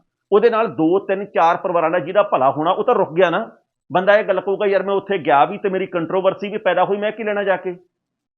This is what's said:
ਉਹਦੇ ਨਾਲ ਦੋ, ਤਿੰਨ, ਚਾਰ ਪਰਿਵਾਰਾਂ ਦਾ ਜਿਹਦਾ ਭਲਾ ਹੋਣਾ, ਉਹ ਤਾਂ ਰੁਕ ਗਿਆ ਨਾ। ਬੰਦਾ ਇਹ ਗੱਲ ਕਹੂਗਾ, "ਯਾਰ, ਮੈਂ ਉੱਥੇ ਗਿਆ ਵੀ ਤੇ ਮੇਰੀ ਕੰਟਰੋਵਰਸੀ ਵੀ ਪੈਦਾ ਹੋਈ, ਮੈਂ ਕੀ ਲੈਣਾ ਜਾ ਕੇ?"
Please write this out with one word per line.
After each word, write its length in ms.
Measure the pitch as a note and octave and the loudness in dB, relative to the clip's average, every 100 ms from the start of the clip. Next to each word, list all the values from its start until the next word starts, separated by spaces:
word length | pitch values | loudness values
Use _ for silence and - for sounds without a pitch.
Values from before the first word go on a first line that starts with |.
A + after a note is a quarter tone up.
| _ _ _ | _ _ _
ਉਹਦੇ 180 | G3+ A#3 | 2 2
ਨਾਲ 180 | A3 A3+ | 0 -2
ਦੋ, 320 | C#3 D#3+ F#3+ | 0 0 0
ਤਿੰਨ, 260 | G3 G3 G3 | 0 -4 -4
ਚਾਰ 320 | G3+ E3 E3+ | 2 2 2
ਪਰਿਵਾਰਾਂ 320 | F#3+ E3+ D#3+ | -2 0 0
ਦਾ 100 | F3+ | 0
ਜਿਹਦਾ 240 | D3+ G#3 | 0 0
ਭਲਾ 280 | - E3+ C3 | 2 2 2
ਹੋਣਾ, 200 | C3+ D#3+ | 2 0
ਉਹ 120 | F#3+ | 0
ਤਾਂ 120 | G#3+ A3+ | 0 0
ਰੁਕ 180 | D#3+ | 0
ਗਿਆ 160 | D#3+ F3+ | 2 2
ਨਾ। 220 | F3 A3+ - _ _ _ | 2 -6 -14 _ _ _
ਬੰਦਾ 200 | E3 F#3+ | 0 4
ਇਹ 100 | G#3 | 2
ਗੱਲ 180 | F#3+ F#3+ | 2 -2
ਕਹੂਗਾ, 240 | F#3+ F#3+ G#3 | -2 -2 0
"ਯਾਰ, 180 | G3 | 0
ਮੈਂ 120 | F#3 G3 | 0 -4
ਉੱਥੇ 220 | F#3+ G3 | -2 -4
ਗਿਆ 280 | D3 C#3+ D#3 | 2 4 4
ਵੀ 120 | G3+ | 0
ਤੇ 120 | G3+ | -4
ਮੇਰੀ 160 | F#3+ F#3 | -4 -4
ਕੰਟਰੋਵਰਸੀ 640 | F3 D#3+ F#3 F#3 F#3 G3+ | -4 -2 0 0 -2 -6
ਵੀ 80 | G#3 | -4
ਪੈਦਾ 260 | F3+ F3+ | -2 0
ਹੋਈ, 140 | F3+ G3+ | 0 -2
ਮੈਂ 140 | G#3 | -4
ਕੀ 120 | A3 | -6
ਲੈਣਾ 200 | G#3+ G3+ | -6 -4
ਜਾ 120 | G3+ F3+ | -2 -2
ਕੇ?" 180 | F#3 F3 _ _ _ _ _ | -4 -12 _ _ _ _ _